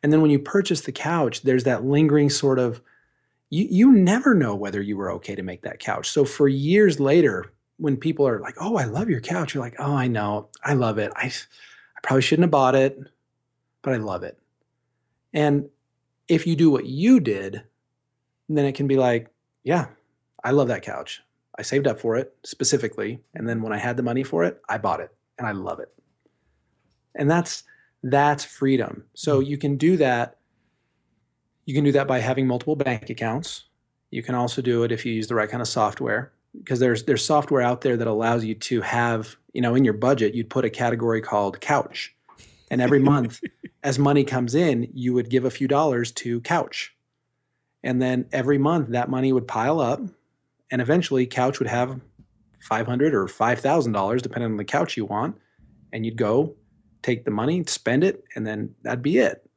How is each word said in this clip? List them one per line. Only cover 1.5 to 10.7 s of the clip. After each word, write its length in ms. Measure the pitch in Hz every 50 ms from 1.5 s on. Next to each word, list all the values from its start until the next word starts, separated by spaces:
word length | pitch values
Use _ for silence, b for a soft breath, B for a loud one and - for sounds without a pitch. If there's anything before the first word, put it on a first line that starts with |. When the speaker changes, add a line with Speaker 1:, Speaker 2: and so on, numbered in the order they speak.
| 127 127 117
Speaker 1:
that 200 | 131 123 98 127
lingering 460 | 131 143 147 156 151 143 151 143 143
sort 300 | 143 - - 139 131 127
of, 220 | 127 120 110 - _ _ _ _ _ _ _ _ _ _ _ _ _ _
you, 160 | - 156 202 -
you 220 | - 185 226 269
never 440 | 262 208 185 175 202 240 269 285 240
know 200 | 185 135 113 101
whether 260 | 98 104 101 98 104
you 160 | 101 101 107 95
were 140 | 98 90 87
okay 200 | 87 - - 101
to 60 | 98 92
make 200 | 92 90 - -
that 160 | - - -
couch. 300 | - - 101 - - -
So 160 | - 151 143
for 220 | - - - 147 139
years 520 | 135 135 139 151 180 208 214 190 156 139
later, 520 | 139 135 147 175 165 131 101 90 87 - _ _ _ _ _ _
when 200 | 160 147 135 120
people 300 | - 160 160 - 143 131
are 120 | 117 101
like, 160 | - - - -
"Oh, 160 | 170 202 233 196
I 60 | 135
love 260 | 117 104 143 214 233
your 120 | 165 120
couch," 340 | 117 - 170 180 165 135 -
you're 80 | 143 120
like, 140 | 120 120 -
"Oh, 160 | 135 143 143
I 120 | 139 127 127
know. 420 | 117 110 104 104 104 104 - _ - - -
I 100 | -